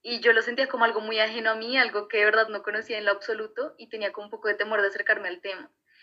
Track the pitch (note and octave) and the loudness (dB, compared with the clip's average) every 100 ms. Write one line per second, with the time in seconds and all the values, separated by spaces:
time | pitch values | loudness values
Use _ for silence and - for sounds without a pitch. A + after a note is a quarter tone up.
0 | A3+ A#3 A#3+ A3+ A3+ A#3+ C4+ A#3 A3+ A3 | -8 2 4 4 2 -2 -2 2 2 2
1 | G#3+ A3 A3 A3+ A3 A3 A3+ C4+ A#3 G#3 | -2 0 0 0 -2 -2 0 2 2 0
2 | G#3 G#3+ G#3+ A3 G#3+ G#3 G#3 G#3 A3 A3 | -2 4 4 4 2 -2 -6 -6 -6 -2
3 | G#3 G3+ - A3 G#3+ - D4+ - A3+ A3 | 0 0 -2 -4 -6 -6 -8 -8 -14 -6
4 | G3+ - G#3 G#3+ G#3+ G#3+ G#3 G#3+ G3 G3+ | -6 -6 -12 -4 -2 0 0 2 0 0
5 | G3+ G#3 F#3 F3 G3 F#3 - _ _ _ | 0 0 -2 -8 -8 -10 -12 _ _ _